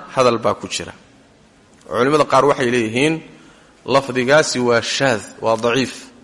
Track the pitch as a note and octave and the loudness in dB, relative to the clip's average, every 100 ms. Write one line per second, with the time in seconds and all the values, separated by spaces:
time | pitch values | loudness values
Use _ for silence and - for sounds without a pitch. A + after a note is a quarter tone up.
0 | - C3+ B2 A2 A2+ G2 F#2 - F2 - | -6 0 2 2 -2 -2 -6 -10 -10 -16
1 | _ _ _ _ _ _ _ _ - G2+ | _ _ _ _ _ _ _ _ -6 -2
2 | C3 D3+ C#3 C3+ C#3 C#3 B2 B2 A2 A#2+ | 2 2 2 4 4 2 0 0 0 0
3 | D3+ D#3+ - - - - _ _ - C3+ | 0 -2 -8 -20 -20 -20 _ _ -2 -2
4 | C3+ B2+ B2 D3+ D3+ B2+ A#2+ A#2 G#2+ - | 0 -2 2 2 2 0 2 2 0 -2
5 | C3+ G#2+ - - A2 A2+ A#2 B2+ A#2+ - | 0 0 -4 -6 -2 0 0 0 -2 -8
6 | - - | -20 -20